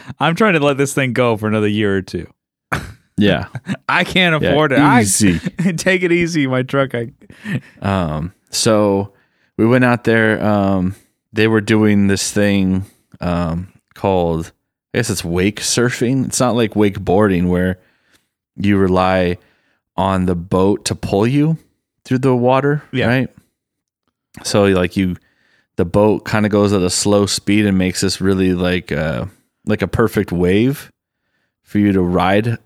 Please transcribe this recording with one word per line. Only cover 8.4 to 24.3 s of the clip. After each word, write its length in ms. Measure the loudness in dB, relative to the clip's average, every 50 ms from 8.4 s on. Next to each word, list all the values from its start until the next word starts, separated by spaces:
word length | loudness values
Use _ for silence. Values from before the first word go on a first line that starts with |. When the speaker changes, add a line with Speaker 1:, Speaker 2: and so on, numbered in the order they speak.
| _ _
Speaker 2:
so 600 | -6 -2 0 2 2 2 2 2 0 0 -2 -6 _ _ _ _ _ _ _ _ _
we 100 | 0 2
went 180 | 2 4 4 2
out 200 | 2 0 0 0
there. 360 | 0 2 2 2 2 2 0 0
Um, 500 | 0 2 2 2 2 0 0 0 -2 -4 -6 _ _ _ _ _ _ -2
they 160 | 0 0 2
were 120 | 2 0
doing 460 | 2 2 2 2 4 4 4 4 4
this 240 | 2 2 0 -2 -4
thing, 540 | -2 0 0 2 2 2 0 0 0 -2 -4 -6 _ _ _ _ _ -8
um, 520 | -6 -4 -4 -2 -2 -4 -4 -6 -8 -12 _ _ _ _ _
called, 580 | -6 -2 0 0 2 0 0 -2 -4 -6 -8 _ _ _ _ _ _ _ _ -6
I 40 | -4
guess 120 | -4 -4
it's 140 | -4 -6 -4
wake 360 | -4 -2 0 0 0 -2 -4
surfing. 640 | -6 -4 -2 0 0 0 0 -2 -2 -2 0 -2 -2
It's 120 | -4 -2 -2
not 160 | -2 0 0
like 200 | 0 -2 -2 0
wakeboarding 760 | 0 0 0 0 -2 -2 0 2 4 4 4 2 2 0 0
where 320 | 0 0 0 -2 -2 -4 _ _ _ _ _ _ _ _ _ _ _ _ _ _ _
you 200 | -4 0 0 2
rely 640 | 2 2 2 2 2 2 2 2 0 0 0 -2 -6 _ _ _ _ _ _ _ _ _ _ -6
on 300 | -4 -2 0 0 0 0
the 100 | -2 -2
boat 480 | -4 -4 -2 0 2 2 2 0 0 -2
to 100 | -6 -8
pull 320 | -6 -6 -2 0 0 0
you 320 | 2 2 0 0 0 -2 -4 _ _ _ _ _ _ _ _ _
through 140 | -4 -4 0
the 180 | 0 0 0
water, 480 | 2 2 2 2 2 2 0 -2 -2 -4 -6 -4
Speaker 1:
Yeah. 160 | -2 0 0
Speaker 2:
right? 200 | 0 0 -2 -4 _ -18 _ _ _ _ _ _ _ _ _ _ _ _ _ _ _ _ _ _